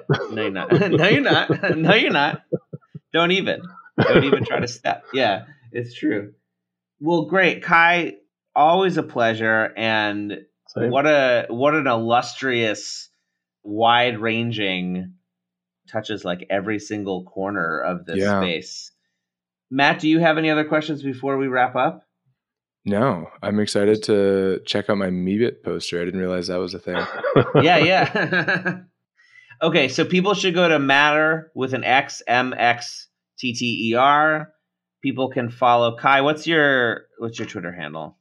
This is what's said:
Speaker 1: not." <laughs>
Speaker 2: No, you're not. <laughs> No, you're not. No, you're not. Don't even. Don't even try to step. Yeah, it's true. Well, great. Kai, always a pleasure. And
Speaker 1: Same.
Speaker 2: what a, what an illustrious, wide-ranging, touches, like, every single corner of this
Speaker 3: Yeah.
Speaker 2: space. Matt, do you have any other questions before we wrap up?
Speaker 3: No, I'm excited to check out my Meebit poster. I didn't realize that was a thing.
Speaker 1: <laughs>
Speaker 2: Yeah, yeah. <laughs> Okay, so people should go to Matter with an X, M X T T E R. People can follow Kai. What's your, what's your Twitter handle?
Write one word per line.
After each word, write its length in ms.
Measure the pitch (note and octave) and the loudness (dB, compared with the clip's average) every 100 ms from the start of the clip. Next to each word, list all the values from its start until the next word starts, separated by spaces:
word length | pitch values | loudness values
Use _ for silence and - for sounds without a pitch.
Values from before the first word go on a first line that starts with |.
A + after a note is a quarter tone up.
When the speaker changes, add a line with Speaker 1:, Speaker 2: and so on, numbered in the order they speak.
| - | 0
Speaker 1:
not." 220 | - - | -4 -2
<laughs> 20 | |
Speaker 2:
No, 100 | A2 | -6
you're 80 | G#2 | -6
not. 200 | F#2+ - | -6 0
<laughs> 200 | D3 G3 | 2 2
No, 180 | C#3 F#3 | 2 4
you're 120 | C4+ | 2
not. 540 | A#3+ - - - F#3+ D#3 | 2 0 0 -2 -2 0
No, 180 | D#3+ | 2
you're 160 | A3 D4 | 2 2
not. 300 | D#3+ D3 - _ - _ - _ - _ | 2 0 -2 _ -10 _ -20 _ -20 _
Don't 180 | E3 E3+ | -2 2
even. 280 | F#3+ G#2+ D#2 - - - - | 0 0 -6 -8 -20 -10 0
Don't 260 | - D3+ | 4 4
even 200 | C#3 C3 | 4 0
try 160 | A#2+ C3+ | 0 -4
to 80 | A#2+ | -4
step. 360 | - C#3 - - | -6 -6 -6 -6
Yeah, 320 | C3 A2+ F#2+ - - - | -2 0 0 -6 -20 -12
it's 220 | A#2+ A#2+ | -10 -10
true. 380 | - D3+ G#2+ G2+ _ _ _ _ _ _ _ | -6 -4 -4 -6 _ _ _ _ _ _ _
Well, 260 | D3 E3+ D3+ | -2 0 2
great. 360 | F#3+ F3 - | 2 2 0
Kai, 520 | - E3 E3+ F3 D3 - _ _ _ | 2 4 4 2 -2 -8 _ _ _
always 420 | - D#3 F3+ F#3+ D3+ | 2 4 4 2 0
a 60 | |
pleasure. 680 | A#2+ B2+ A2+ A2 A2+ A2 G#2+ - | -4 0 0 2 0 2 0 -2
And 600 | A2 A2 G#2 G#2 G#2 - - _ _ | -2 0 0 -4 -8 -10 -14 _ _
Speaker 1:
Same. 220 | - A#2+ | -4 0
Speaker 2:
what 160 | C3 D3+ | 2 2
a, 400 | D3 C3 A#2+ - | 4 4 2 0
what 260 | A#2 C#3+ | 0 0
an 120 | D#3 C3+ | 2 0
illustrious, 1200 | A#2 A2+ A#2+ A#2+ - C3 A#2+ A2 G2 - - - _ _ _ _ _ | 0 2 0 0 -6 -2 0 0 -4 -8 -16 -18 _ _ _ _ _
wide-ranging, 1500 | G#2 G#2 A2+ A#2+ B2 G#2+ A2+ A2+ A#2 A2+ G2 F#2 F2+ F#2 F#2 - _ _ _ _ _ _ _ | -10 0 4 4 2 -2 -2 -2 -4 -4 -4 -2 -4 -6 -8 -16 _ _ _ _ _ _ _
touches, 340 | A2 A2 G2+ | -10 -8 -8
like, 220 | F2+ F2+ - | -6 -8 -4
every 280 | G2 G2 G#2 | -4 -2 -6
single 460 | - G#2 G2 F2+ | -6 -8 -6 -6
corner 560 | F2+ F#2+ G2 G2+ E2 D2+ | -8 -8 -6 -4 -4 -2
of 260 | D2+ F2 F2 | -4 -6 -6
this 120 | F#2+ | -2
Speaker 3:
Yeah. 220 | G2+ G2 | 0 0
Speaker 2:
space. 520 | F#2 D#2+ - - - _ _ _ _ _ _ _ _ | 0 -4 -8 -18 -20 _ _ _ _ _ _ _ _
Matt, 280 | C3 C#3+ C#3 | 2 2 2
do 80 | D#3 | 2
you 100 | D#3+ | 4
have 180 | E3 D#3 | 4 2
any 120 | D#3+ | 2
other 140 | D3+ | 0
questions 380 | D3+ D#3 D#3 C#3+ | 2 -2 -2 -6
before 340 | C#3 B2 C#3 C3+ | -6 -6 -4 -2
we 120 | C3+ | 0
wrap 280 | B2+ A#2+ B2+ | 2 0 2
up? 260 | D3 F3+ _ _ _ _ _ _ _ _ | 0 -2 _ _ _ _ _ _ _ _
Speaker 3:
No, 440 | G2+ G2+ C3 F2 D#2 - | -4 0 2 0 -8 -8
I'm 180 | G2+ G#2 | -4 -2
excited 420 | G#2 G#2 G2+ G#2+ | 0 2 2 2
to 560 | - G#2 G2 G2 F#2+ F#2 | 2 2 2 2 0 -2
check 240 | - G#2 G#2 | -4 -4 -2
out 80 | G2+ | -2
my 100 | F#2+ | -2
Meebit 520 | F2+ F#2 G#2 A#2+ - | -2 -2 0 -2 -2
poster. 380 | F2+ E2 - F2 | -8 -8 -6 -6
I 40 | |
didn't 160 | F2 F#2 | -4 -4
realize 260 | F#2 F2+ F2+ | -4 -4 -4
that 100 | F2+ | -6
was 160 | F2+ | -6
a 40 | F2+ | -8
thing. 180 | - F2+ - - C#5 | -8 -6 -6 -6 0
Speaker 1:
<laughs> 280 | A#4 - D3 | 2 4 4
Speaker 2:
Yeah, 140 | D3+ E3+ | 6 4
yeah. 1000 | D#3+ F#3 C#3 G#3+ D#3 F3+ D#3+ F3+ F3+ - | 4 2 0 -2 -2 -2 -2 -2 -4 -8
<laughs> 60 | - _ _ _ _ - _ - | -14 _ _ _ _ -20 _ -4
Okay, 260 | D#3+ E3 B2+ | 0 2 0
so 180 | D#3+ D#3+ | 0 0
people 260 | F3+ G3 | 2 2
should 220 | F#3 F#3+ | 0 0
go 120 | E3+ F3 | 2 2
to 80 | D3+ | 2
Matter 760 | C3+ C#3 D3 D3+ D#3 D#3+ D#3+ | 4 4 4 4 2 0 -6
with 200 | A#2+ B2+ | -8 -4
an 100 | B2 | -4
X, 380 | A2+ C3 C#3 - - | 2 2 2 -10 -2
M 280 | B2 B2+ - | 0 0 0
X 520 | A#2+ A#2 - - - _ _ _ | 0 0 -6 -16 -20 _ _ _
T 140 | B2+ | -8
T 380 | A#2+ B2 G#2+ A2+ | -4 -6 -4 -2
E 40 | |
R. 600 | A#2 C#3 D3 D#3 D#3 D3+ _ _ _ _ _ | 2 4 4 2 0 -6 _ _ _ _ _
People 260 | C3+ B2 C3 | -8 -4 -4
can 220 | C3 A#2 | -4 -6
follow 460 | - B2 A#2+ A#2 A#2 | 0 4 4 2 2
Kai. 240 | C#3 C#3 | 2 4
What's 240 | C#3+ D3+ D#3 | 4 0 0
your, 560 | E3 C#3+ C3 A#2 G2+ _ - | 2 4 2 0 -2 _ -12
what's 200 | A#2 A#2 | -10 -8
your 80 | G#2+ | -10
Twitter 240 | G#2 E2+ | -8 -10
handle? 460 | F2 D2+ D#2+ D#2 _ | -10 -12 -10 -14 _